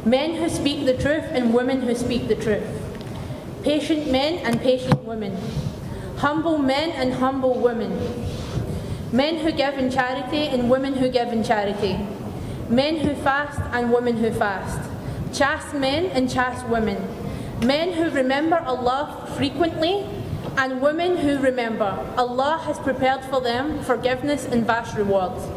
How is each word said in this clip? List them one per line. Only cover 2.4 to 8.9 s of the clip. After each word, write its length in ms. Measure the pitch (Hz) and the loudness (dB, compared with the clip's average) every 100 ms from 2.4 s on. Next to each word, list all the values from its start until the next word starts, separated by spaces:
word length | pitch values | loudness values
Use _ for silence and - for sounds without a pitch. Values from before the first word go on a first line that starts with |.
| 226 196 - - - - - - - - - - | 2 0 -2 -6 -8 -10 -10 -10 -8 -10 -10 -4
Patient 480 | 269 302 294 302 254 | 0 0 2 0 2
men 280 | 262 294 349 233 | 2 2 -2 -2
and 140 | 240 | 2
patient 440 | 262 254 254 - | 2 2 2 0
women. 320 | 220 220 202 185 - - - - - - - - | 0 -6 -6 -6 -6 -4 -6 -8 -10 -10 -8 -2
Humble 400 | 285 311 330 311 | 0 2 2 2
men 320 | 262 262 320 | 2 2 0
and 240 | 262 254 | 0 -2
humble 400 | 240 262 277 254 | 0 0 2 2
women. 440 | 240 240 226 196 185 - - - - - - - - - | 4 2 0 -4 -4 -4 -4 -6 -6 -4 -4 -4 -4 -6